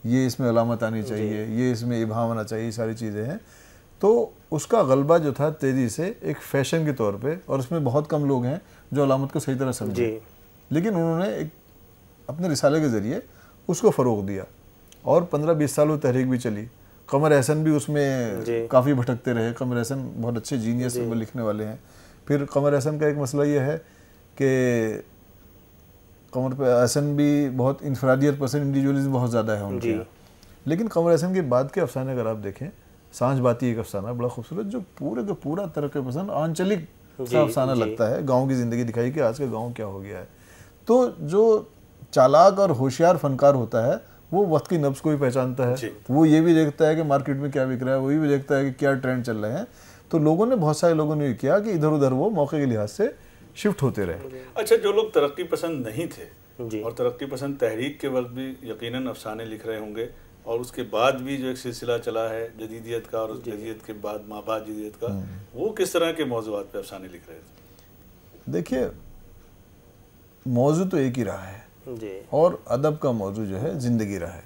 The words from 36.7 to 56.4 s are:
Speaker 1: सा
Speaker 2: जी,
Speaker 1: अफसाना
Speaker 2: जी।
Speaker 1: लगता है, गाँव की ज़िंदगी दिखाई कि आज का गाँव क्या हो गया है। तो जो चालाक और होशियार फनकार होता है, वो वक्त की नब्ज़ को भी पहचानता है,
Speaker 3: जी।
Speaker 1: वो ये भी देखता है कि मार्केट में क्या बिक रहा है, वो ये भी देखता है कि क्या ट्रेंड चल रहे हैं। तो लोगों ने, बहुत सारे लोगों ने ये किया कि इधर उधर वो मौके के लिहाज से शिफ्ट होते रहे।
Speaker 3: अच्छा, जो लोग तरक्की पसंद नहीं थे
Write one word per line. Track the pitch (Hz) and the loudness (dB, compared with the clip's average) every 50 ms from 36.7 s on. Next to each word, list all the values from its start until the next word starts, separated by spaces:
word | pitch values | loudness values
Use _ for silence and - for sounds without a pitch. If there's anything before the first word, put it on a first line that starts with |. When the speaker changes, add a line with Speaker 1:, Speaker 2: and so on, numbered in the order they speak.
| 214 180 | 0 -2
Speaker 1:
सा | 156 - - - - - - - 131 | -4 -12 -20 -20 -20 -20 -12 -10 -6
Speaker 2:
जी, | 117 120 | 2 4
Speaker 1:
अफसाना | 120 120 113 - 143 131 131 131 | 4 4 4 2 0 0 2 2
Speaker 2:
जी। | 120 | 0
Speaker 1:
लगता | 107 107 110 113 113 107 | 0 0 0 0 0 0
है, | 127 - 160 | 2 -2 0
गाँव | 135 127 127 135 135 | 2 2 2 2 2
की | 135 | 0
ज़िंदगी | 127 120 117 117 120 123 | 0 0 0 -2 -2 -2
दिखाई | 117 107 117 120 127 | -2 -2 -2 -2 0
कि | 143 160 | 0 2
आज | 135 110 - 123 | 0 0 0 0
का | 143 | -4
गाँव | 123 113 110 117 120 | -4 -4 -4 -6 -6
क्या | 120 117 107 | -6 -8 -8
हो | 101 95 98 | -8 -8 -10
गया | 98 101 98 92 | -10 -10 -12 -12
है। | 90 - - - - - - - - - - - - | -14 -16 -20 -20 -20 -20 -20 -20 -20 -20 -20 -14 0
तो | - 226 254 247 240 | 4 4 4 4 2
जो | - - 156 147 175 202 220 226 214 208 - - - - - - - - - _ | -2 -6 -6 0 4 4 6 6 4 2 0 -6 -20 -20 -20 -20 -20 -20 -18 _
चालाक | - 139 127 131 143 156 175 196 196 190 | 4 6 6 8 10 10 10 8 8 6
और | 196 185 | 2 2
होशियार | 151 113 131 135 123 - 165 175 180 | 4 2 0 0 2 4 4 4 6
फनकार | 160 - 143 135 123 143 143 143 | 4 2 -2 0 6 6 6 6
होता | 131 117 107 - 117 113 | 6 0 0 0 0 2
है, | 131 175 220 - - - - - - | 2 0 -2 -6 -16 -20 -20 -12 -2
वो | 160 185 208 | 0 0 2
वक्त | 180 156 143 - | 4 2 0 0
की | - 185 165 | 0 -2 0
नब्ज़ | 143 143 135 - | 0 0 -2 0
को | - 160 | 0 0
भी | 151 | 0
पहचानता | 139 139 127 123 135 127 127 123 135 127 | 2 0 0 2 0 -2 -2 -2 0 0
है, | 123 123 | 0 0
Speaker 3:
जी। | 120 117 101 - - - - | -2 -6 -8 -10 -12 -4 0
Speaker 1:
वो | 127 147 160 | 4 6 8
ये | 160 151 160 | 8 8 6
भी | 160 175 165 | 6 6 6
देखता | 160 160 147 139 - 160 | 6 4 2 2 2 4
है | 156 156 | 4 4
कि | 160 | 2
मार्केट | 160 147 139 139 131 - 139 | 2 2 2 2 2 0 -2
में | 139 143 143 | -2 -2 -2
क्या | 135 143 131 | 0 0 0
बिक | 131 127 120 | 0 -2 -2
रहा | 127 127 135 | 0 0 0
है, | 135 | 0
वो | 131 135 | 2 2
ये | 147 156 | 2 2
भी | 156 143 | 2 2
देखता | 143 139 135 - 147 | 2 0 2 0 0
है | 135 139 | 2 2
कि | 139 | 0
क्या | 127 - 147 139 135 | -2 0 2 2 2
ट्रेंड | 131 127 127 127 127 117 | 2 0 -2 -2 -2 -2
चल | 120 110 | -4 -4
रहे | 107 104 107 | -4 -2 -4
हैं। | 123 175 233 - - - - - - - - - | -4 -4 -6 -10 -14 -20 -20 -20 -20 -20 -8 -2
तो | - 165 | 0 4
लोगों | 147 151 160 175 220 | 4 4 4 4 4
ने, | 240 262 | 2 2
बहुत | 214 156 151 151 - | 2 2 2 2 4
सारे | - 170 165 | 4 4 4
लोगों | 156 156 151 156 | 4 2 0 0
ने | 151 147 | 0 0
ये | 139 110 | 0 0
किया | - - 131 - 208 | 0 2 2 2 2
कि | 208 226 | 2 0
इधर | 196 165 151 156 | 0 2 2 2
उधर | 156 147 143 131 | 4 4 2 2
वो | 127 131 160 220 | 2 2 0 0
मौके | 220 160 147 - 160 151 | 2 0 0 0 0 0
के | 143 | 0
लिहाज | 131 113 107 104 107 | 0 0 0 -2 -4
से | - - 202 277 - - - - - - - - - | -2 -2 -2 -2 -2 -8 -20 -20 -20 -20 -20 -20 -16
शिफ्ट | - - 208 185 - | -2 -2 -2 0 2
होते | 139 123 - 107 98 | 0 -2 0 0 -4
रहे। | 87 82 95 - - - - - - - | -4 -4 -6 -10 -14 -14 -16 -18 -10 -6
Speaker 3:
अच्छा, | - 214 - 226 | -6 2 4 4
जो | - - 202 | 4 4 2
लोग | 202 214 220 214 - | 2 2 0 2 2
तरक्की | 165 143 143 - - 180 | 2 2 2 -2 -6 -4
पसंद | 160 160 147 170 165 165 139 120 110 | -4 -4 -4 -4 -6 -4 -6 -6 -6
नहीं | 110 139 170 165 | -6 -6 -8 -8
थे | - - - - - - | -10 -14 -18 -18 -20 -20